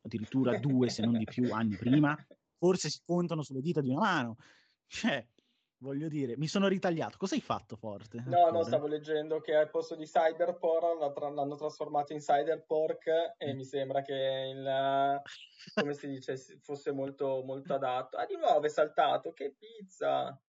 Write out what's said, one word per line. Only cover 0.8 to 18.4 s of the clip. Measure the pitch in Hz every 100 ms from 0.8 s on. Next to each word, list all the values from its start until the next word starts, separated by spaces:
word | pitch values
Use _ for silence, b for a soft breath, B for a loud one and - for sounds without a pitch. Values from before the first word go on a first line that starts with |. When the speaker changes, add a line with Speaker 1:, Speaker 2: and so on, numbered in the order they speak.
| 120
Speaker 1:
se | 104
non | 113 117
di | 110
più, | - 123
anni | 107 113 98
prima? | 117 143 147 151
Speaker 2:
<laughs> | - - _ _
Speaker 1:
Forse | 175 185 156
si | -
contano | - 175 175 165
sulle | 139 135
dita | 143 156
di | 135
una | 135
mano. | 214 170 120 113 b b b b _
Cioè, | - 220 139 - _ _ _ _ _
voglio | 127 139 160
dire, | 147 135 117
mi | 151
sono | 202 196
ritagliato. | 190 190 165 113 -
Cosa | 190
hai | 285
fatto, | - 107 - 110
Forte? | 107 101 - 117
Speaker 2:
No, | 123 175 170
no, | 165
Speaker 1:
Ancora? |
Speaker 2:
stavo | 165 160 147
leggendo | 151 151 156 156 156
che | 156
al | 151 151
posto | 165 160 160
di |
Cyberport | 156 180 160 160 170 180 175 165 170 165
la | 147
tra-, | 143 147
l'hanno | 147 139 143
trasformato | 151 - 151 147 143
in | 151
Cyberpork | 147 143 151 156 - 156 156 165 - 160 165 -
e | 156
Speaker 1:
Eh. |
Speaker 2:
mi | 135
sembra | 131 143 135 139
che | 139 139 135 135 135
il, | 135 135 135 135 139 139 139
Speaker 1:
<laughs> | 139 - - _ -
Speaker 2:
come | - 147
si | 143 143
dice, | 135 - 131
s-, | - -
fosse | - 139 147
molto, | 139 139 139 135 131
molto | 131 135 139
adatto. | 139 135 127 131 -
Ah, | -
di |
nuovo | 349